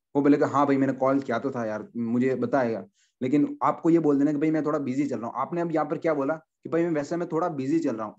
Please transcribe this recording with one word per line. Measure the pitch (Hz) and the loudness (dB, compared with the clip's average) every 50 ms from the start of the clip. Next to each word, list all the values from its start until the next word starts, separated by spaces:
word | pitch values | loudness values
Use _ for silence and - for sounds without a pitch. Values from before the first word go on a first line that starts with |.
| _ _ _ | _ _ _
वो | 143 139 | 2 4
बोलेगा, | 147 143 135 147 | 6 6 6 4
"हाँ | 131 131 139 143 | 2 2 2 4
भाई | 139 139 | 4 4
मैंने | 135 135 135 131 | 2 2 0 0
कॉल | 131 131 131 139 139 | 0 0 2 2 0
किया | 135 - 117 117 | 0 -2 -4 -2
तो | 120 139 | -2 -4
था | 120 120 117 | -4 -4 -4
यार, | 107 107 107 101 - - | -4 -6 -6 -8 -10 -8
मुझे | 117 117 117 117 123 127 131 131 | -6 -4 -2 0 0 2 0 0
बताएगा।" | - 123 117 143 139 127 117 110 98 98 - _ _ _ _ _ _ 127 | 0 -2 0 0 0 0 0 -2 -4 -8 -12 _ _ _ _ _ _ -2
लेकिन | 127 143 147 143 139 - - 123 | 0 2 2 2 0 -2 0 0
आपको | 143 147 - - 165 | 0 0 2 2 4
ये | 165 170 | 4 4
बोल | 143 147 143 139 | 4 4 2 4
देना | 143 147 147 | 2 2 2
कि | 143 | 0
"भाई | 156 160 | 0 0
मैं | 156 156 143 | 0 0 0
थोड़ा | 151 147 151 | 0 -2 -2
बिजी | 139 127 127 139 151 | -2 -2 -2 -2 -2
चल | 139 127 107 | -2 -4 -6
रहा | 113 | -6
हूँ।" | 117 - | -6 -6
आपने | 123 135 135 170 170 | -6 -6 -4 -4 -4
अब | 170 170 156 | -4 -2 0
यहाँ | - - | -2 -2
पर | - 175 160 | -2 -4 -2
क्या | - 165 156 | 0 0 0
बोला | 143 135 139 160 | 0 0 -2 -4
कि | 160 - _ _ _ _ - | -4 -8 _ _ _ _ -4
"भाई | 143 165 170 | -2 0 0
मैं | 175 | 0
वैसे | 160 147 143 - 170 | 0 -2 -2 -2 -4
मैं | 175 175 170 | -4 -4 -2
थोड़ा | 151 156 175 175 | -2 -2 -2 -2
बिजी | 160 139 131 135 160 165 | -4 -4 -2 0 0 0
चल | - 135 117 | 0 0 -2
रहा | 110 110 | -4 -6
हूँ।" | 107 - | -8 -6